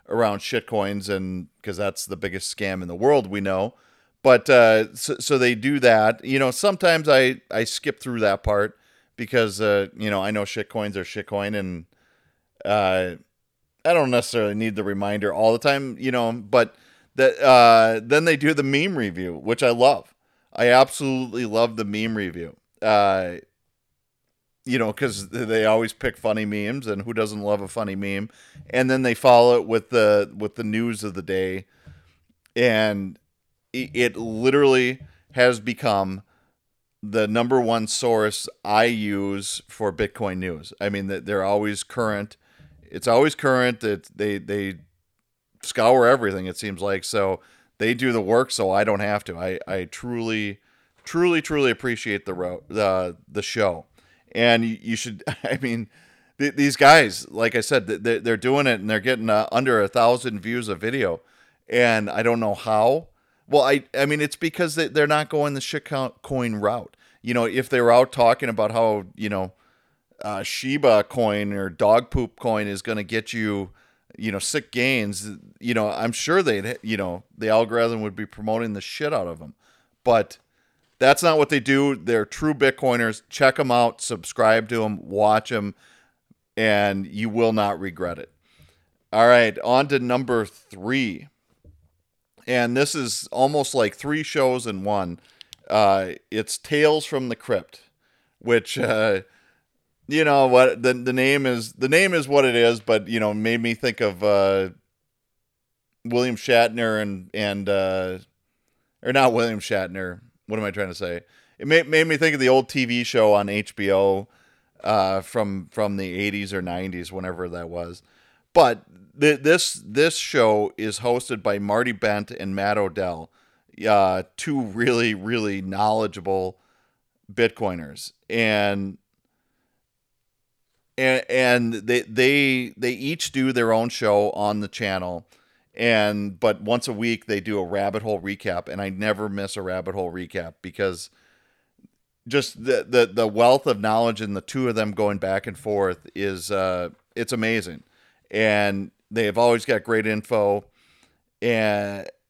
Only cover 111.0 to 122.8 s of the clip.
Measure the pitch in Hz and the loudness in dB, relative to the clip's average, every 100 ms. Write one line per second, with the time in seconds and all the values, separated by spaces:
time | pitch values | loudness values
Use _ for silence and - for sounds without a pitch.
111 | 90 87 - _ _ - 139 160 143 160 | -8 -10 -12 _ _ -10 2 2 4 2
112 | 160 147 160 143 127 131 123 135 120 120 | 2 2 0 2 4 4 2 -2 -2 -2
113 | 120 117 107 104 101 104 104 - 98 95 | -2 2 4 4 2 -4 -6 -4 0 4
114 | 98 98 104 _ _ _ _ _ - 107 | 4 2 -4 _ _ _ _ _ -2 0
115 | 95 95 95 120 101 98 76 - 104 98 | 2 -2 -4 -4 -4 -4 -8 -4 -4 -4
116 | 95 92 101 101 98 98 90 87 95 90 | -6 -4 -4 -4 -6 -8 -6 -8 -8 -10
117 | 82 95 92 85 87 87 85 87 87 90 | -12 -10 -10 -8 -8 -10 -10 -10 -12 -14
118 | _ _ _ _ _ 175 127 110 _ - | _ _ _ _ _ 4 4 2 _ -20
119 | _ - 151 135 147 170 - - 104 120 | _ 0 2 2 4 2 2 -6 -6 0
120 | 160 - - 147 113 107 104 - 107 98 | 0 0 -4 2 4 4 0 -4 -8 -4
121 | 120 123 - 110 107 101 101 110 123 104 | -2 -2 -2 -6 -2 -2 0 0 -2 -2
122 | 110 104 104 - 95 98 101 104 | -2 -2 -6 -10 -8 -4 -2 0